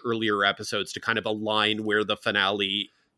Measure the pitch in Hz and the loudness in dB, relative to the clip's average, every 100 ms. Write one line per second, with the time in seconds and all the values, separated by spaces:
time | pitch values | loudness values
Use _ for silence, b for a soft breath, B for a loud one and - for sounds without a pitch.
0 | 120 113 110 104 101 98 104 107 95 - | -4 -2 0 2 2 0 -2 -4 -4 -6
1 | - 113 113 110 107 107 107 107 107 104 | -2 -2 -2 -2 0 2 2 0 0 2
2 | 101 107 117 101 98 101 101 101 98 _ | 2 -2 0 2 2 2 -2 -4 -6 _
3 | _ | _